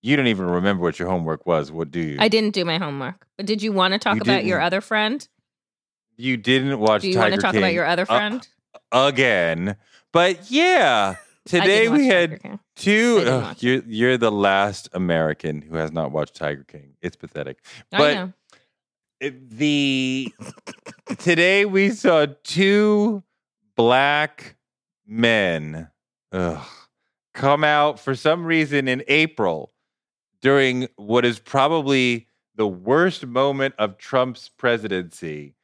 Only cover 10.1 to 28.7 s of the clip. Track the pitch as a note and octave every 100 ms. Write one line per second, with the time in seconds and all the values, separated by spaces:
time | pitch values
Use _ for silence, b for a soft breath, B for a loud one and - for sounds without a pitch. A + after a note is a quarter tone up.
10.1 | E3 F3+ F3+ G3 C4 F4+ F4+ E3+ A#2 G2
11.1 | F2+ - _ - F3 E3 G#3 A3+ D4 C4
12.1 | F#3 E3+ D#3+ - G3+ _ - - G#3+ A#3
13.1 | A3+ B2 B2+ G2+ - A#2+ C3 A#2 A2 A#2+
14.1 | B2+ A2+ G#2 G2+ G2 G2+ G2+ - F#2 F#2
15.1 | E2 D#2 D2+ D#2+ D2+ D2+ D#2+ D#2+ D#2+ D2+
16.1 | D2+ D2 - D2+ D2 C2+ D2 C#2 _ F2
17.1 | - - - C2+ C2+ B B B F#3+ D3
18.1 | F#3 F#3 - _ b b b _ _ _
19.1 | _ C#3+ B2+ C3 A2 D3 D3 C#3 C3+ C3
20.1 | C3 C3 _ - - - - - - -
21.1 | A#3+ F3 E3 F3 G3 G#3 F#3+ G3 A3 -
22.1 | E3 D3 C#3 - D#3 F#3+ G3+ G#3+ G#3 G#3
23.1 | G#3 - _ _ _ _ - A#2 B2+ C#3
24.1 | D3 D3+ - - _ _ _ _ _ G#2
25.1 | A2 A#2 A2+ F#2+ E2 D#2 D#2+ D#2 _ _
26.1 | _ _ F#2 F2 D#2 B B B _ _
27.1 | _ _ - C3+ D3 D3+ D3 D3 B2 -
28.1 | B2+ D#3 E3+ E3 E3 D3+